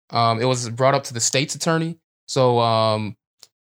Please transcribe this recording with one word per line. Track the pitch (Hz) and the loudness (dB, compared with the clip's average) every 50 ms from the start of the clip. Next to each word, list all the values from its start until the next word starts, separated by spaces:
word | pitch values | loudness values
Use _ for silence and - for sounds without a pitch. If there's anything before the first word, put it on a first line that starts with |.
| _ _ | _ _
Um, | - 117 117 113 113 110 | -2 0 2 2 0 0
it | 120 | 0
was | 131 127 123 120 117 | 0 0 -2 -4 -8
brought | 117 117 131 131 139 | -2 0 2 2 2
up | 139 - | 2 -2
to | - 123 | -4 -6
the | 117 | -4
state's | - - - 131 147 156 - | -4 0 0 0 -2 -2 -6
attorney. | 143 - 170 160 160 160 165 170 - _ _ _ _ _ | -4 -2 0 0 0 -2 -4 -8 -12 _ _ _ _ _
So, | - - 139 131 123 120 120 | -4 0 2 2 4 4 4
um, | 117 117 113 110 110 110 107 110 107 101 104 _ _ _ _ _ - _ _ _ _ | 2 2 2 2 2 0 0 -2 -4 -8 -10 _ _ _ _ _ -20 _ _ _ _